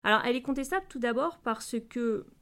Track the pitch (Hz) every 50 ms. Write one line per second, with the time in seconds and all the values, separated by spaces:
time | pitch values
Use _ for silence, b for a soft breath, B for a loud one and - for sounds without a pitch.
0 | - 202 214 220 - 247 247 262 254 277 269 277 269 - 359 381 381 - - 262
1 | 226 240 233 247 285 339 330 - - 233 220 220 - - 247 226 226 - - 247
2 | 240 233 214 - - - - -